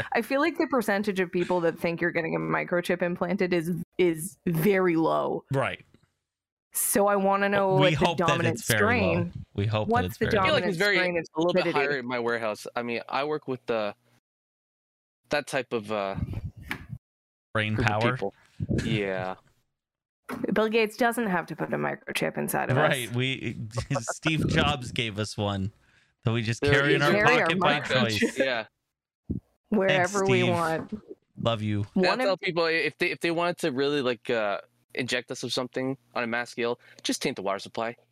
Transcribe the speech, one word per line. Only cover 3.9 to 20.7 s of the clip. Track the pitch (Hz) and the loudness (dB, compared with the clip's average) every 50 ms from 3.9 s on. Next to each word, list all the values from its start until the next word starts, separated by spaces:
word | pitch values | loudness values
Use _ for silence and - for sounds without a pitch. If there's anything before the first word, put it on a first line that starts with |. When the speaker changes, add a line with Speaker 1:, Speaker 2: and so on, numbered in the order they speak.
| _ - | _ 2
Speaker 2:
is | 185 175 165 160 160 196 - _ - | 4 4 2 0 -4 -10 -10 _ -4
very | 185 165 160 160 208 196 190 185 180 165 | -2 0 2 4 4 4 4 4 4 4
low. | 160 160 151 151 151 143 135 - 165 - - 135 | 4 4 2 2 2 0 -2 -4 -4 -4 -2 0
Speaker 1:
Right. | 139 120 101 90 - - _ _ _ _ _ _ _ _ _ _ _ _ _ _ _ _ _ - | 0 0 0 -2 -6 -12 _ _ _ _ _ _ _ _ _ _ _ _ _ _ _ _ _ -6
Speaker 2:
So | - - - - 240 196 202 | -4 -2 0 2 4 4 4
I | 202 | 4
wanna | 196 196 196 196 196 202 202 | 4 2 2 2 2 2 2
know | 202 202 196 190 190 | 2 2 2 4 4
Speaker 1:
We | 185 | 6
Speaker 2:
what | 185 180 | 6 6
the | 156 | 4
Speaker 1:
hope | 139 185 180 170 - | 4 2 2 2 2
that | 175 160 | 2 2
Speaker 2:
dominant | 139 - - - - - | 2 2 2 -2 -2 -2
Speaker 1:
it's | - - | -2 0
very | 117 110 | 2 2
Speaker 2:
strain. | 208 220 247 240 202 - 170 175 | 4 2 2 2 2 2 0 0
Speaker 1:
low. | 175 175 - - - - - | -2 -4 -6 -12 -14 -10 -4
We | - 98 | -4 -2
hope | 110 110 107 107 202 | 0 0 0 0 0
that | 233 | 0
Speaker 2:
What's | 240 - | 0 0
Speaker 1:
it's | 90 - - | -2 -2 -2
Speaker 2:
the | 226 | -2
Speaker 1:
very | - 226 | 2 2
low. | 202 | 2
Speaker 3:
I | 190 | 2
feel | 185 - | 4 2
like | - 180 | 2 0
Speaker 2:
dominant | 180 | 0
Speaker 3:
it's | 180 160 | 0 0
very, | 202 208 196 180 | 2 2 2 2
Speaker 2:
strain | 185 180 175 165 | 2 0 0 -2
of | 160 - - | -4 -4 -2
Speaker 3:
a | 160 | 0
little | 165 175 180 | 2 2 2
bit | 185 170 | 2 2
Speaker 2:
stupidity? | 170 156 147 143 143 147 | 2 2 0 0 0 0
Speaker 3:
higher | 135 | -2
in | 120 | -4
my | 123 127 123 | -4 -2 -2
warehouse. | 117 117 117 113 117 107 104 - - - - | 0 0 0 0 0 -2 -4 -4 -6 -8 -6
I | 123 120 | -6 -4
mean, | 120 117 113 - - | -4 -4 -6 -6 -4
I | - 131 143 | -4 -2 -2
work | 151 151 147 - 139 | -2 -4 -4 -4 -6
with | 127 123 _ | -6 -6 _
the, | - 117 110 104 101 - _ _ _ _ _ _ _ _ _ _ _ _ _ _ _ _ _ _ _ _ _ _ _ _ _ _ - | -2 -2 -2 -2 -4 -6 _ _ _ _ _ _ _ _ _ _ _ _ _ _ _ _ _ _ _ _ _ _ _ _ _ _ -4
that | 151 147 131 - | -2 -2 -2 -2
type | - 135 120 - 123 | -4 -4 -2 -2 -4
of, | 117 104 104 | -4 -4 -2
uh, | 110 104 98 95 98 - - - - - - - - - - - - - - - - - _ _ _ _ _ _ _ _ _ _ - | -2 -2 -2 -2 -2 -4 -4 -6 -6 -8 -8 -10 -12 -12 -12 -12 -12 -12 -12 -14 -16 -16 _ _ _ _ _ _ _ _ _ _ -4
Speaker 1:
Brain | 110 107 107 110 | -4 -2 -2 0
Speaker 3:
group | 110 117 110 | 0 0 0
of | 104 107 | 2 2
Speaker 1:
power. | 117 123 127 | 2 0 0
Speaker 3:
people. | 127 101 98 - _ _ _ _ - - - 107 - - | -2 -6 -8 -10 _ _ _ _ -8 -6 -4 -2 -2 0
Yeah. | 113 110 104 101 98 95 92 92 92 95 - _ _ _ _ _ _ _ _ _ _ _ _ _ _ _ _ _ - - - - - 202 | 0 0 0 0 -2 -2 -4 -4 -6 -8 -10 _ _ _ _ _ _ _ _ _ _ _ _ _ _ _ _ _ -12 -10 -8 -4 -2 0
Speaker 2:
Bill | 214 220 | 0 0
Gates | 220 | 2